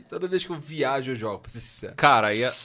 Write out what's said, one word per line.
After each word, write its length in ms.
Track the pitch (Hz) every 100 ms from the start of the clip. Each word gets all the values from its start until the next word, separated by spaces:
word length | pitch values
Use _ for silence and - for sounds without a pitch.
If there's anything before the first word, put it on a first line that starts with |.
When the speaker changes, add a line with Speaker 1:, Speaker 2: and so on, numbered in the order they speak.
| -
Speaker 1:
toda 200 | 175 180
vez 180 | 185 180
que 60 |
eu 80 | 160
viajo 500 | 147 156 131 139 131
eu 40 | 120
jogo, 240 | 110 95
pra 100 | -
ser 100 | 117
sincero. 340 | - - 98 -
Speaker 2:
Cara, 380 | 147 120 107 110
e 80 |
é, 100 | 123 -